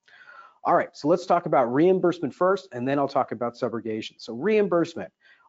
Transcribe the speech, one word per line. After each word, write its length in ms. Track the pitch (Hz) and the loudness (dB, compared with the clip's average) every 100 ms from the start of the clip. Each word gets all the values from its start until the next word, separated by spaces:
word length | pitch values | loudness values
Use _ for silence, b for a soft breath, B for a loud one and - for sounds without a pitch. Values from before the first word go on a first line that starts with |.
| B B B B B B | B B B B B B
All 100 | - | 0
right, 200 | 170 131 | 0 0
so 120 | - 147 | -4 0
let's 180 | 175 | 0
talk 220 | - 175 170 | 2 0 2
about 260 | 151 120 | 2 2
reimbursement 640 | 131 175 185 180 - 127 | 4 4 4 2 0 -4
first, 340 | - 180 196 - | 0 0 0 -4
and 140 | - 127 | -8 -2
then 120 | 143 | 0
I'll 100 | 139 | 0
talk 220 | 135 123 | 0 -2
about 240 | 117 120 | -4 -8
subrogation. 640 | - 123 117 113 110 - - | -4 -6 -4 -6 -6 -8 -14
So 140 | - | -14
reimbursement, 760 | 117 180 214 202 175 156 - - _ b b | -6 0 2 2 2 0 -4 -14 _ b b